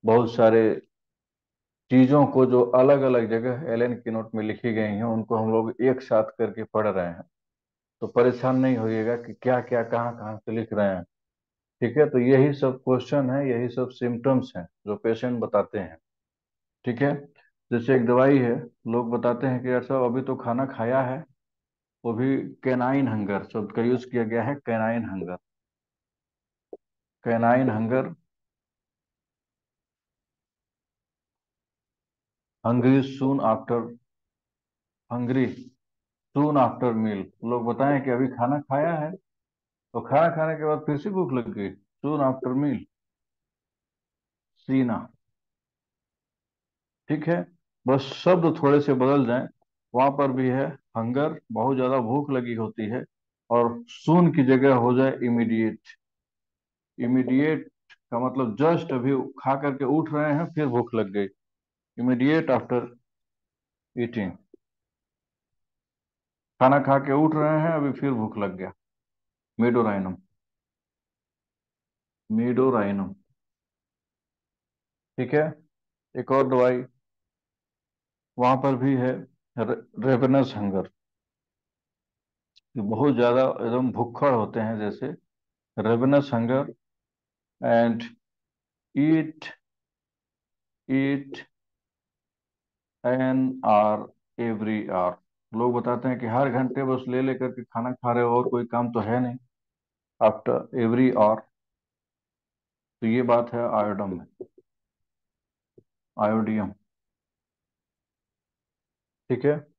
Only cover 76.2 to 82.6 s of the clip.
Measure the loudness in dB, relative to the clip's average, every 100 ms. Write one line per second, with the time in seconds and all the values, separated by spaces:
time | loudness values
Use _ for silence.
76.2 | 0 2 4 4 2 2 -6 _ _ _
77.2 | _ _ _ _ _ _ _ _ _ _
78.2 | _ -2 2 2 2 0 2 2 0 -4
79.2 | -10 _ _ -6 -4 -4 -8 -4 0 2
80.2 | 4 2 2 -2 -4 -4 -6 _ _ _
81.2 | _ _ _ _ _ _ _ _ _ _
82.2 | _ _ _ _